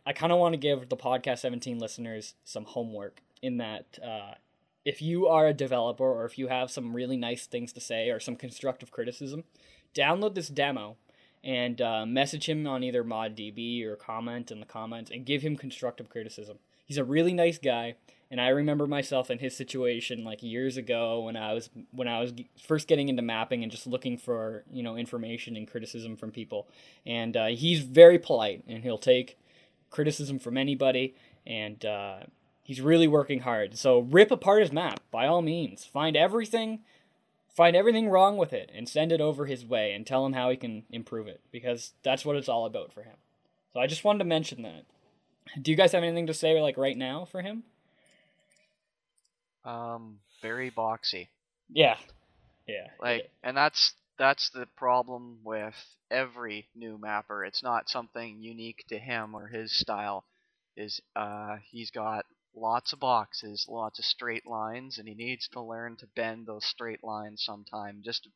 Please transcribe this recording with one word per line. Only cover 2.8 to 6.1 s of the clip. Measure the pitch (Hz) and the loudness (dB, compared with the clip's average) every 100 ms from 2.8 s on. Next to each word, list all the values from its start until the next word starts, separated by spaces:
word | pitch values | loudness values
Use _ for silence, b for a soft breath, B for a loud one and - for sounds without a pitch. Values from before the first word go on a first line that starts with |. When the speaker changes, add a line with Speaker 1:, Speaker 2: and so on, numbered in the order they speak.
| 117 107 101 - _ _ | -8 -8 -12 -16 _ _
Speaker 1:
in | 127 120 | -6 -4
that, | 113 107 - - | -6 -8 -14 -14
uh, | 117 110 101 - _ _ _ _ | -10 -10 -12 -18 _ _ _ _
if | 147 - | -6 -4
you | 156 170 185 | -2 2 4
are | 160 156 | 6 6
a | |
developer | 143 135 123 117 117 | 4 0 0 0 0
or | 131 | 0